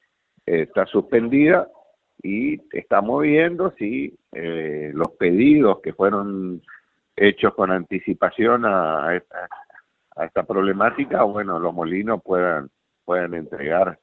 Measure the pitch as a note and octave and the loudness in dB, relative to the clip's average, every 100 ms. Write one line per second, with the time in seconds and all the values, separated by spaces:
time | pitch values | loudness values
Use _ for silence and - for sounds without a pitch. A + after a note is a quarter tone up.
0 | _ _ _ _ - E2+ D#2 - G2 - | _ _ _ _ -2 -2 0 -2 0 0
1 | - A#2 A#2 C#3 D3+ B2 - _ _ _ | 2 2 2 2 4 4 0 _ _ _
2 | _ _ - G#2 C#3 D3+ - - - G2+ | _ _ -6 -4 -4 -6 -8 -10 0 0
3 | G#2+ C#3 D3+ D3+ E3+ F3 F#3+ - G#2 B2+ | 2 0 2 2 2 0 -4 -4 -6 -6
4 | C#3+ - _ - E2+ E2 D#2 D2+ D2+ D2 | -8 -12 _ -10 -8 -6 -6 -6 -6 -4
5 | E2+ - F2 F2+ C3+ D3+ A2+ - E2 - | -4 0 2 4 6 6 6 2 -2 0
6 | G2 G2+ G2+ G2 F#2 F2+ - - _ _ | 0 0 -4 -6 -8 -10 -14 -20 _ _
7 | _ - G2+ G2+ G#2+ - F#2+ F#2 E2+ F#2+ | _ 2 2 4 0 2 0 0 -2 -6
8 | - F2 F2+ - A2+ A#2+ A2+ F#2+ D#2+ D#2+ | -4 -2 -2 0 2 2 2 0 0 -2
9 | D2+ F2+ - F2 F2 - - - _ _ | -2 -4 -6 -14 -14 -16 -20 -20 _ _
10 | _ - E2 G2 - G2+ G2 F#2+ A2 B2 | _ -10 -6 -4 -2 0 0 2 0 0
11 | C3+ C#3+ G#2+ G#2 G2 E2+ F2 F2 E2 F#2 | -2 0 0 0 -4 -4 -4 -4 -4 -4
12 | G#2+ G#2 - F#2 F2+ D#2+ C#2 _ _ _ | -4 -4 -2 0 0 -2 -6 _ _ _
13 | - F2+ F2 E2+ D2+ - D2 E2+ F#2+ E2 | -4 -4 -4 -8 -10 -10 -2 0 0 -2